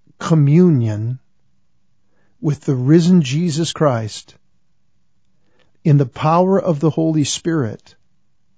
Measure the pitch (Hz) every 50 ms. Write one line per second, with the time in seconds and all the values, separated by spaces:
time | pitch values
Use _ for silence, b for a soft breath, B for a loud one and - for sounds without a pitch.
0 | _ _ _ - - - 165 156 143 139 151 175 180 175 151 123 117 110 107 104
1 | 110 120 127 - _ _ _ _ _ _ _ _ _ _ _ _ _ _ _ _
2 | _ _ _ _ _ _ _ - 156 151 139 - - 156 135 127 127 135 160 175
3 | 160 175 185 175 143 123 139 156 180 175 135 160 165 - - - 160 143 123 113
4 | 110 104 - - - _ _ _ _ _ _ _ _ _ _ _ _ _ _ _
5 | _ _ _ _ _ _ _ _ _ _ _ _ _ _ _ _ - 165 143 143
6 | 139 120 - - 151 156 165 175 185 190 196 185 - 185 156 143 165 151 - 170
7 | 160 160 156 156 139 - - - - 170 165 156 123 104 - - _ _ _ _
8 | _ _ _ _ _ _ _ _ _ _ _